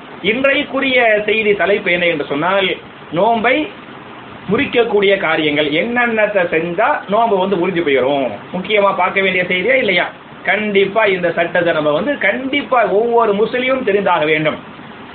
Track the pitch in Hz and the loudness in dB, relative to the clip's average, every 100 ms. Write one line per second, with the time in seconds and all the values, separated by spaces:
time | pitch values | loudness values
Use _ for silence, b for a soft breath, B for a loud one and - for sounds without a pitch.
0 | - - 185 233 277 285 - 269 269 254 | -18 -6 -2 2 2 0 -2 -2 0 2
1 | 233 208 214 220 208 202 170 208 185 175 | 4 2 2 0 2 2 2 0 0 0
2 | 175 160 - 139 175 196 185 - - - | 0 0 -2 -2 0 0 0 -4 -10 -20
3 | - 156 220 226 226 294 302 - - - | -6 0 2 2 2 0 -2 -10 -18 -18
4 | - - - - - 226 277 240 226 208 | -18 -18 -18 -14 -4 -2 0 0 2 2
5 | 196 196 160 160 151 147 151 156 226 240 | 2 2 0 0 0 0 0 0 0 0
6 | 240 220 208 202 170 160 175 170 254 294 | 0 2 0 2 0 0 -2 0 0 0
7 | - 214 233 196 190 180 180 170 151 131 | 0 0 2 2 0 0 0 0 2 2
8 | 131 143 120 101 - 180 190 208 196 180 | 2 0 -2 -6 -8 -8 0 2 2 2
9 | 185 190 190 180 180 180 208 262 208 175 | 0 0 0 0 -2 -2 2 2 2 0
10 | 151 - - - - 202 214 196 190 214 | -2 -6 -20 -8 -2 -2 2 2 2 2
11 | 208 185 170 165 170 175 170 160 151 151 | 2 2 0 0 0 0 0 2 2 0
12 | 254 285 190 240 262 285 220 247 196 196 | 0 0 0 -2 -2 -4 0 2 4 2
13 | 233 233 220 202 220 254 254 262 208 202 | 2 2 2 2 0 0 -2 -2 0 0
14 | 185 170 151 156 151 120 - - - - | 2 2 2 2 0 -4 -12 -18 -18 -18
15 | - | -18